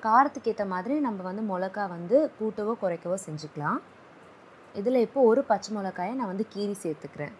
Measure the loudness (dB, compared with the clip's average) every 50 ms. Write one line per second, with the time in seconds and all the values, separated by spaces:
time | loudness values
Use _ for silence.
0 | 4 6 6 6 6 6 2 -4 -4 -4 -2 -2 -4 -4 -4 -4 -2 -2 -2 0
1 | 0 -2 -2 -4 -6 -6 -6 -4 -4 -4 -2 -2 -2 -4 -4 -4 -6 -4 -6 -8
2 | -2 4 4 4 4 4 -2 -4 -4 -4 -4 -2 -4 -4 -2 -2 -2 -2 -2 -2
3 | -4 -4 -4 -4 -4 -10 -10 -10 -10 -12 -10 -4 -2 -2 -2 -2 -6 -12 -20 -20
4 | -20 -20 -20 -20 -20 -20 -20 -20 -20 -20 -20 -20 -20 -14 -10 -4 -2 0 2 2
5 | 2 2 4 6 6 8 8 6 4 2 0 0 0 -6 -6 -6 -6 -6 -6 -6
6 | -6 -4 -4 -4 -4 -4 -4 -4 -6 -6 -4 -6 -4 -4 -4 -4 -6 -6 -6 -6
7 | -10 -14 -10 -10 -10 -10 -12 -16